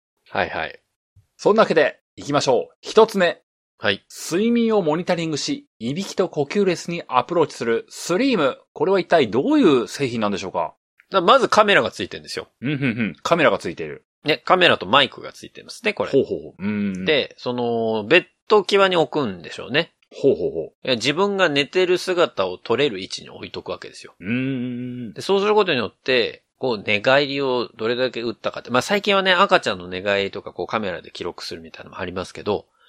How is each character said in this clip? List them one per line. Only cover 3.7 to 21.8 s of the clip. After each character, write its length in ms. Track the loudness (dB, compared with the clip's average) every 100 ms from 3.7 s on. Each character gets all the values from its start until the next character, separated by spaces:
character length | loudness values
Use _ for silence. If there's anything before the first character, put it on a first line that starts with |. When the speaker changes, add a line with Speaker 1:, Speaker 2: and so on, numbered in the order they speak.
| _
Speaker 1:
は 120 | -2
い。 140 | -2 _ -16 -6
Speaker 2:
睡 200 | -2 0
眠 260 | 2 2 2
を 60 |
モ 140 | 0 -2
ニ 80 |
タ 120 | -2 -2
リ 100 | -2
ン 60 |
グ 60 | -4
し、 280 | -4 -6 -8 -10
い 140 | -6
び 120 | -6
き 100 | -6
と 140 | -4 -4
呼 140 | -2
吸 220 | -2 0
レ 120 | 0 0
ス 140 | -4
に 120 | -8 -2
ア 160 | 0
プ 100 | 2
ロ 100 | 0
ー 20 | 0
チ 100 | -2
す 80 |
る 220 | -2 -2 -2
ス 280 | -10 -2 0
リ 200 | 2 2
ー 20 |
ム。 200 | 0 -2 _
こ 120 | -4
れ 80 | 0
は 80 | 0
一 60 | 4
体 220 | 2 4
ど 160 | 2
う 140 | 2 4
い 60 |
う 240 | 6 6 2
製 200 | -4 -4
品 120 | -2
な 80 | -2
ん 40 |
で 60 | -2
し 60 |
ょ 40 | -4
う 40 |
か？ 220 | -4 -4 -8 _ _ _
Speaker 1:
だ-、 100 | 0
ま 180 | 6 6
ず 100 | 6
カ 160 | 4
メ 100 | 6
ラ 80 | 6
が 80 | 2
つ 120 | -2
い 60 | -8
て 80 | -8
る 40 |
ん 20 |
で 60 | -12
す 100 | -10
よ。 100 | -12 -8
Speaker 2:
う 80 | -6
ん、 40 |
う 20 | -2
ん、 60 |
う 40 | -2
ん。 300 | -2 -4 -4
カ 140 | 0 4
メ 80 |
ラ 60 | 4
が 80 | 2
つ 100 | -4
い 80 | -8
て 80 |
い 40 | -10
る。 160 | -12 _ _
Speaker 1:
ね、 180 | -4 -2
カ 120 | 2 4
メ 100 | 6
ラ 120 | 4
と 80 | 4
マ 180 | 2
イ 40 | 2
ク 140 | -2
が 100 | -16
つ 140 | -16 -20
い 40 |
て 120 | -20
ま 80 | -20
す 140 | -8
ね、 100 | -6
こ 100 | -2
れ。 60 | 0
Speaker 2:
ほ 120 | 0
う 20 |
ほ 120 | 0 -4
う 20 |
ほ 140 | -10 -10
う。 20 |
う 40 | -6
ん、 20 |
う 40 | -4 -4 -4
ん。 60 |
Speaker 1:
で、 320 | 0 0 0 -6
そ 140 | -8
の、 520 | -4 -2 -2 -2 -2
ベ 140 | 2 2
ッ 80 | 0 _ 2
ド 160 | 2
際 240 | 4 2 4
に 80 | 2
置 140 | 0
く 160 | -2 -4
ん 160 | -6
で 100 | -12
し 80 | -14
ょ 80 | -4
う 20 |
ね。 240 | -2 -2 _ _
Speaker 2:
ほ 200 | -2 0
う 20 |
ほ 140 | 2 0
う 20 |
ほ 220 | -4 -8 _
う。 40 | -4
Speaker 1:
い 40 |
や、 60 | -2
自 160 | -2
分 240 | 0 0 2
が 120 | 0
寝 180 | 2 0
て 200 | 0